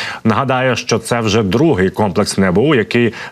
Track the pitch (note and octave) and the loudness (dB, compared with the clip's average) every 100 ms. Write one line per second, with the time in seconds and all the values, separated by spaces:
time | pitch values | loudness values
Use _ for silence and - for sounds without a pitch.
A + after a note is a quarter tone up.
0 | - - A2+ G#2+ C3+ C3 C3 A#2 - A2 | -10 -4 -2 0 0 0 0 -2 -2 -4
1 | - A#2+ A2+ G2+ G2+ A2 E3 G#2+ F#2 - | -2 -2 0 0 0 2 2 2 0 0
2 | G#2+ E2+ G2+ - F#2+ F2+ C#3 C#3+ G2+ A#2+ | -2 0 -2 0 0 2 2 2 2 0
3 | A#2 - - | 0 -2 -10